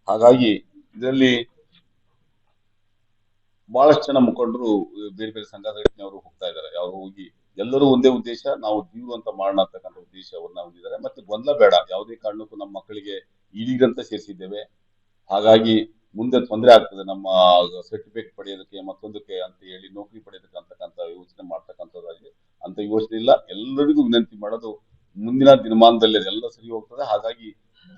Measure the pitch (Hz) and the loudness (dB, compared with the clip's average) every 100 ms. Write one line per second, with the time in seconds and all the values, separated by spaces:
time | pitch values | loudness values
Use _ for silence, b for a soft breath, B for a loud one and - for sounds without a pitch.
0 | - 110 120 127 117 95 - _ _ 107 | -6 4 6 6 4 0 -4 _ _ -8
1 | 127 135 131 120 120 _ _ _ _ _ | -4 2 2 2 -4 _ _ _ _ _
2 | _ _ _ _ _ _ _ _ _ _ | _ _ _ _ _ _ _ _ _ _
3 | _ _ _ _ _ _ - 123 147 147 | _ _ _ _ _ _ -4 4 4 4
4 | - 135 117 - 117 123 117 101 85 98 | 2 2 2 2 -4 -4 -2 -2 -4 -12
5 | 104 95 110 107 104 101 107 104 101 - | -16 -12 -12 -12 -18 -16 -14 -4 -4 -4
6 | 98 98 - - 90 82 80 85 90 95 | -18 -18 -20 -14 -14 -12 -14 -10 -10 -12
7 | 95 98 90 _ _ - 113 135 143 123 | -18 -20 -20 _ _ -10 -4 2 4 4
8 | 131 123 117 117 139 - 113 107 92 113 | 4 2 -4 -8 -6 -4 -4 -4 -6 -14
9 | 123 113 110 95 98 98 95 95 - 92 | -14 -14 -12 -6 -4 -2 -2 -6 -20 -20
10 | 87 95 92 85 87 90 87 87 95 135 | -20 -20 -20 -18 -16 -16 -18 _ -14 -12
11 | 127 - 98 107 139 147 101 87 - 92 | -14 -16 -12 -6 -2 4 4 4 0 -8
12 | 107 117 107 104 107 104 107 107 - 107 | -12 -12 -12 -12 -14 -16 -16 -16 -18 -18
13 | 101 95 - _ _ 104 120 127 127 117 | -14 -16 -18 _ _ -10 -6 2 0 0
14 | 120 104 101 90 92 104 107 _ _ _ | -10 -12 -12 -16 -14 -14 -16 _ _ _
15 | _ _ - 98 110 110 113 107 110 _ | _ _ -6 2 6 6 6 0 -2 _
16 | _ 101 123 123 - 110 120 110 - 98 | _ -10 -2 -2 -2 2 8 8 6 -10
17 | 95 98 95 92 90 87 90 90 - 107 | -12 -10 0 4 6 6 2 -4 -14 -14
18 | - 113 110 - 98 95 92 98 95 92 | -14 -16 -16 -16 -16 -16 -18 -18 -16 -16
19 | 107 104 104 92 92 92 95 92 95 101 | -16 -16 -14 -12 -12 _ -20 -20 -20 -20
20 | 104 110 98 95 _ - - - 87 - | -20 -20 -20 -20 _ -20 -20 -20 -18 -14
21 | 85 90 87 - 90 82 - - 82 87 | -14 -16 -20 -20 -16 -16 -16 -20 -20 -20
22 | 85 85 _ _ _ _ 95 92 104 110 | -20 -20 _ _ _ _ -14 -10 -4 -4
23 | 110 110 120 - - 95 123 135 147 151 | -4 -4 0 0 -2 -14 -8 -4 0 0
24 | 123 117 113 104 104 117 113 104 _ _ | 2 0 -2 -8 -12 -10 -12 -16 _ _
25 | _ 95 113 131 139 131 113 110 117 117 | _ -12 -4 4 6 6 4 4 6 6
26 | 110 107 95 110 117 - 117 113 107 123 | 2 0 -4 -10 -12 -14 -14 -14 -12 -10
27 | 131 107 113 117 110 - _ _ _ | -4 -4 -6 -12 -18 -20 _ _ _